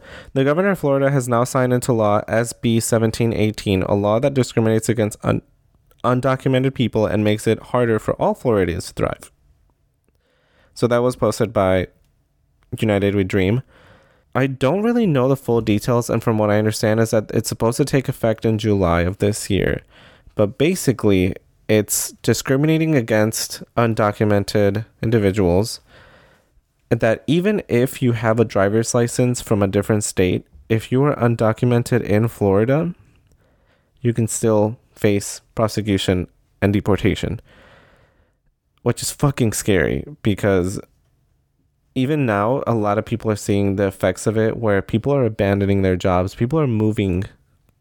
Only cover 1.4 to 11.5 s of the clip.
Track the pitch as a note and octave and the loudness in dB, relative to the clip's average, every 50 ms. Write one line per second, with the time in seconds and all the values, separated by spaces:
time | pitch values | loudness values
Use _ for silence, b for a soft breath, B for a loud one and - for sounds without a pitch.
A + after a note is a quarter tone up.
1.4 | B2 - - C3 B2+ B2 B2 B2 - - B2 A2 G#2+ G#2 G#2 G#2 - - - A2+ | 0 0 0 -2 0 2 0 0 0 0 0 2 2 2 2 0 0 0 -2 -2
2.4 | A#2 A#2 - - - A#2+ A2+ A2+ - - B2 A2 A2+ A2+ - - A#2+ A2+ - - | -2 -4 -8 -4 -2 0 0 0 0 0 0 0 0 0 0 -2 -2 -2 0 0
3.4 | G#2+ G#2+ G#2 - - A2 F#2+ F#2 - - G2+ G2+ G2+ G#2 G#2+ A#2 C#3 C#3 C3+ C3 | -2 -2 -2 -4 -2 0 0 0 0 0 -2 0 2 0 0 2 0 0 0 0
4.4 | B2 - - A#2+ A2+ A2 A2 A2 - - A2 A#2 G#2+ G#2 - - - - A2 A2+ | -2 0 0 0 2 2 2 0 0 -2 0 0 -2 -2 -4 -4 -2 -2 -2 -2
5.4 | - _ _ _ _ _ _ _ _ _ _ _ - A#2 B2+ B2+ B2 C3+ C3 B2+ | -4 _ _ _ _ _ _ _ _ _ _ _ -2 0 0 0 0 -2 -2 0
6.4 | - C3+ C3 B2+ C3 C3+ C3+ - A#2+ G#2+ - A2+ G#2+ E2+ E2 G#2+ G#2+ G#2+ G#2+ G#2+ | 0 0 0 2 0 0 0 0 -2 0 0 0 0 0 0 0 2 0 0 0
7.4 | - A2+ A2 - - - - B2 B2 A#2 A2 G#2+ - - - - D3 G3 G#3+ - | 0 -2 -2 -2 -4 -4 0 0 2 2 0 0 0 -4 -2 0 -2 -2 -2 -2
8.4 | - C3 A2 G2+ F#2 E2+ E2+ F2+ - - - - - - - - - - _ _ | -2 0 2 2 2 0 -2 -6 -10 -10 -6 -4 -4 -4 -4 -8 -16 -20 _ _
9.4 | _ _ _ _ _ _ _ _ _ _ _ _ _ _ _ _ _ _ _ _ | _ _ _ _ _ _ _ _ _ _ _ _ _ _ _ _ _ _ _ _
10.4 | _ _ _ _ _ _ _ - - A#2 A#2+ A#2+ A#2+ B2+ B2 - B2 G#2+ G#2 - | _ _ _ _ _ _ _ -2 0 2 2 2 2 0 0 0 -2 -2 0 0
11.4 | A#2 G2+ | -4 -2